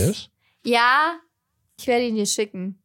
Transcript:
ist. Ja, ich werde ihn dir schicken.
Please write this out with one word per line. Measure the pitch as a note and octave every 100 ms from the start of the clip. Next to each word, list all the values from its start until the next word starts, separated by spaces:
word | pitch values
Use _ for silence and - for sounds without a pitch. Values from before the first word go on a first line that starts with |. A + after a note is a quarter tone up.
| B2
ist. | G#3+ - _ _ _
Ja, | A#3 A#3 A#3+ C4+ D#4+ E4 _ _ _ _ _ -
ich | -
werde | A#3+ B3
ihn | A3
dir | G3+
schicken. | - G#3 F#3+ F#3 F#3+